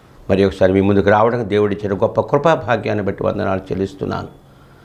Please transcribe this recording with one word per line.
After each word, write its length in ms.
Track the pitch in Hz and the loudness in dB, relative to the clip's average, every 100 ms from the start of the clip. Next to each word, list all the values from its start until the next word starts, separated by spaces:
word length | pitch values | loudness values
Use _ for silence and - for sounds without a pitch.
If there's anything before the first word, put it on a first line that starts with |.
| - - - | -20 -12 -2
మరి 160 | 95 98 | 2 2
ఒకసారి 280 | - 92 | 2 2
మీ 80 | 95 | 4
ముందుకు 280 | 98 101 98 | 4 4 4
రావడం, 400 | 104 117 120 98 | 4 2 0 -2
దేవుడిచ్చిన 440 | 104 104 98 101 | 0 0 -2 -4
గొప్ప 280 | 95 110 - | -2 -2 0
కృపా 320 | - 143 165 | 0 0 2
భాగ్యాన్ని 500 | 160 104 117 107 104 | 0 0 -4 -2 -4
బట్టి 200 | 101 95 | -4 -4
వందనాలు 360 | 98 98 98 95 | -2 -2 -2 -4
చెల్లిస్తున్నాను. 680 | - 92 98 - 101 95 92 - - - - - | -4 -4 -4 -6 -6 -6 -8 -16 -20 -20 -20 -20